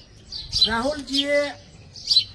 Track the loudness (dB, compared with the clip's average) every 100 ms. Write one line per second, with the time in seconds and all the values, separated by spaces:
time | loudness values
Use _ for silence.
0 | -20 -20 -16 -14 -6 0 2 2 0 -2
1 | -2 -2 2 2 0 -4 -16 -20 -20 -14
2 | 0 2 2